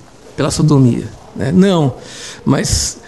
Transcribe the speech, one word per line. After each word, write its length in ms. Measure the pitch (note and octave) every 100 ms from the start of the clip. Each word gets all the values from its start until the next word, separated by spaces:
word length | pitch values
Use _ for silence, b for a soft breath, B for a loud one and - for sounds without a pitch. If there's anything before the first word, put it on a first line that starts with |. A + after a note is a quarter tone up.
| - - - -
pela 160 | D3
sodomia, 580 | E3 D#3 C#3+ B2 A#2 G#2 - - -
né? 160 | C3+
Não, 440 | F3+ G3 F3 C#3 - B B B B -
mas 540 | C3+ - - - -